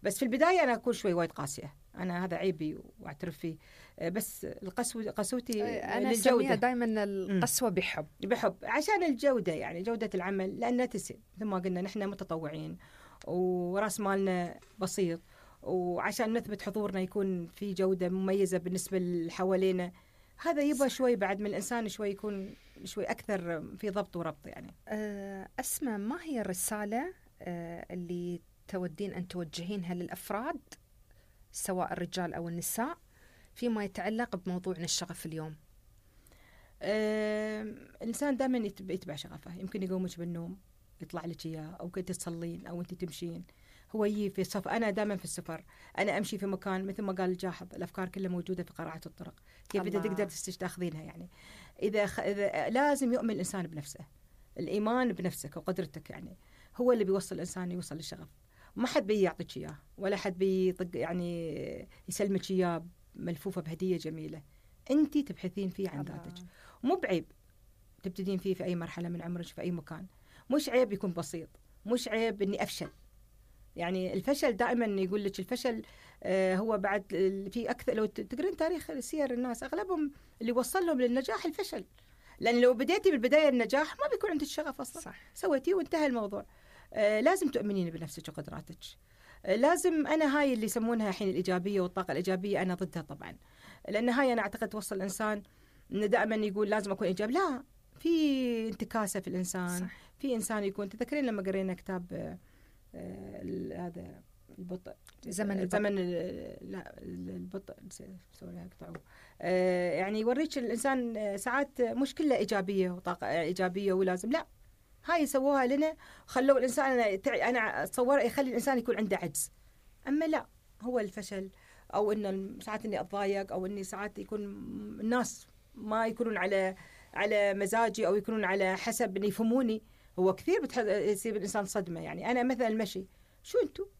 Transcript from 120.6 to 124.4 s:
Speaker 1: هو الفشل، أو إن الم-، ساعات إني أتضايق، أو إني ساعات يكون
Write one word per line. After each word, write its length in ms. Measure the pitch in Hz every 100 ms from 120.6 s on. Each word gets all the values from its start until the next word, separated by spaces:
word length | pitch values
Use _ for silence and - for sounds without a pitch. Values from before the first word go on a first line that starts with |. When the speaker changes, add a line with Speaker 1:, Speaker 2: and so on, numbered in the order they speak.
| _ -
Speaker 1:
هو 160 | 233 247
الفشل، 520 | 208 196 190 196 190 - - - -
أو 180 | - 208
إن 140 | 214 202
الم-، 340 | 190 196 233
ساعات 240 | - 214
إني 160 | 220 196
أتضايق، 520 | 180 202 196 196 190
أو 140 | 180 185
إني 180 | 202
ساعات 340 | 190 190 208 202
يكون 220 | 190 214